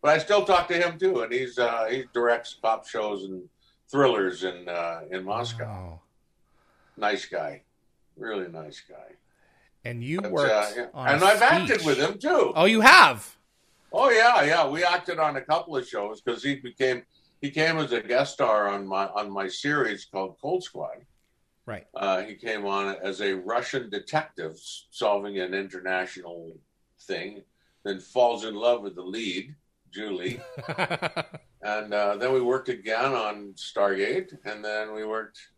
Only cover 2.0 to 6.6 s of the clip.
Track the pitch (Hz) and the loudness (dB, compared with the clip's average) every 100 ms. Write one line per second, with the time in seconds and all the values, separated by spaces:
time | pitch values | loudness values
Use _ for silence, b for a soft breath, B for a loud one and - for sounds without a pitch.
2 | 127 120 120 117 - - 110 113 - 113 | -4 0 2 2 -2 -4 0 0 -2 -4
3 | 107 101 95 92 87 _ _ _ _ 135 | -4 -4 -8 -12 -14 _ _ _ _ 4
4 | 135 107 92 90 95 90 87 87 85 82 | 4 4 0 0 -6 -6 -8 -4 -4 -6
5 | 78 92 95 110 120 113 107 98 90 80 | -8 -8 -4 -4 -4 -8 -10 -10 -14 -16
6 | _ _ _ _ _ _ | _ _ _ _ _ _